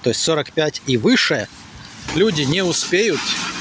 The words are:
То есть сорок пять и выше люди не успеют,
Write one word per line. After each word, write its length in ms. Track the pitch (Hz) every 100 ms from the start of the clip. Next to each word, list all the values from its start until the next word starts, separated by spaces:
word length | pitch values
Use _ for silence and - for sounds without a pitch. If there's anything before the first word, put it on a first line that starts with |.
То 80 | 123
есть 100 | 110
сорок 320 | - 156 139
пять 300 | - 151 - -
и 120 | 123
выше 500 | 160 247 - 139 98 - - - - - -
люди 280 | 156 220 151
не 200 | 135 175
успеют, 580 | 185 - - 180 220 147 - - - -